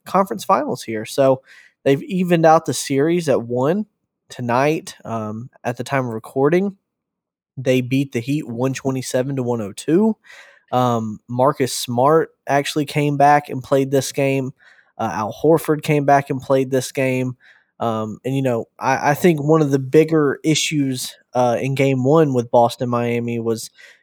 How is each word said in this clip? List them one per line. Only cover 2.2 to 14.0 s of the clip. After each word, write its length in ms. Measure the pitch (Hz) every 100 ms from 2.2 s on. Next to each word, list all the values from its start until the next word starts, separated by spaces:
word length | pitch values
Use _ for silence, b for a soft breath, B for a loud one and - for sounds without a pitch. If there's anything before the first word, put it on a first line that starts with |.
| 180 170 160
out 180 | 160
the 100 | 156
series 540 | 127 - 135 160 180 156
at 140 | 110
one 420 | 117 123 139 202 214 _ _ _ _
tonight. 640 | - 120 120 147 160 - -
Um, 460 | - 113 107 110 127 _
at 140 | 120 123
the 80 |
time 220 | 120 139 123
of 80 |
recording, 640 | 110 - 135 143 175 196 196 _ _ _ _ _ _ _ -
they 240 | 127 131
beat 280 | 123 131 143
the 80 | 120
Heat 280 | 123 151 123
one 240 | 117 131
twenty-seven 640 | 131 135 131 - 131 131 135
to 60 |
one 160 | 120 117
oh 120 | 98
two. 440 | - - 170 220 - B B B B _
Um, 460 | 123 123 117 110 104 -
Marcus 480 | 123 135 143 123 -
Smart 540 | - 120 139 160 - _ -
actually 400 | 143 143 156 143
came 300 | 151 147 143
back 320 | 143 147 143
and 140 | 131
played 280 | - 139 135
this 220 | 135